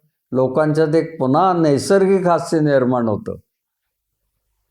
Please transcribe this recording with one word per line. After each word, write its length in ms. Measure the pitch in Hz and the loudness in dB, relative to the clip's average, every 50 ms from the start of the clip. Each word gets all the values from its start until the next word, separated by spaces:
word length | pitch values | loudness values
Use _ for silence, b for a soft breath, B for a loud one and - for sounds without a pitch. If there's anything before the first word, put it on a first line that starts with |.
| _ _ _ _ _ - | _ _ _ _ _ -6
लोकांच्यात 640 | 123 131 131 127 131 156 156 151 147 156 160 151 151 | -2 -2 -2 0 0 0 0 0 2 0 0 2 2
एक 240 | 165 151 160 - - | 0 -2 -2 -6 -4
पुन्हा 340 | 135 127 135 156 185 190 180 | -2 0 0 2 2 2 0
नैसर्गिक 760 | 170 160 151 143 127 - - 196 196 190 190 196 190 175 | 2 2 2 0 0 0 0 2 2 2 2 2 2 2
हास्य 320 | 175 170 156 160 - 170 160 | 0 0 0 -2 -2 -2 0
निर्माण 480 | 151 147 143 135 123 123 127 123 117 | 0 2 2 2 2 2 0 0 -2
होतं. 280 | 110 104 - - 95 90 87 _ _ _ _ _ _ _ _ _ _ _ _ _ _ _ _ _ _ _ _ _ _ _ _ _ _ | -2 -4 -4 -6 -10 -14 -14 _ _ _ _ _ _ _ _ _ _ _ _ _ _ _ _ _ _ _ _ _ _ _ _ _ _